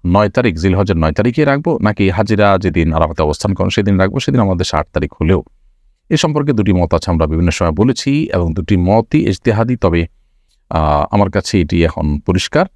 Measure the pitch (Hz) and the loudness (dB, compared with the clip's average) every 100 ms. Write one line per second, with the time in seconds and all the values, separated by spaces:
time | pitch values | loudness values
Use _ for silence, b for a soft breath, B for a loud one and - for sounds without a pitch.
0 | 90 95 104 127 120 80 95 92 98 85 | 2 2 2 2 0 0 0 2 0 2
1 | 78 73 117 120 143 139 160 156 107 101 | 0 0 0 0 0 0 -2 0 0 2
2 | 95 87 104 107 101 95 90 85 82 80 | 0 0 0 2 4 2 0 0 0 0
3 | 80 78 76 73 98 98 95 - 101 95 | -2 0 -2 -2 -4 -2 -2 0 0 2
4 | 95 131 - 131 101 87 90 78 - - | 0 -2 -2 0 0 0 -2 -4 -4 -4
5 | 73 - 78 92 - _ _ _ _ _ | -6 -2 0 0 -2 _ _ _ _ _
6 | _ 160 156 147 143 113 104 90 85 85 | _ -2 0 -2 0 0 2 0 2 -2
7 | - 82 78 80 87 - 85 78 120 120 | 0 -2 0 0 0 0 -2 2 0 0
8 | 139 143 160 92 85 78 78 92 90 110 | -2 -2 -2 -2 -2 -4 0 0 2 0
9 | 113 156 - 95 120 107 117 123 92 85 | 2 0 0 -2 -2 0 -2 0 0 0
10 | 82 _ _ _ _ _ _ 82 76 73 | -2 _ _ _ _ _ _ -2 0 0
11 | - 104 98 101 - 101 78 85 80 78 | 0 0 0 -2 -2 -2 0 0 0 0
12 | 76 73 - 90 - 147 185 | -4 -2 -2 -2 0 -2 -2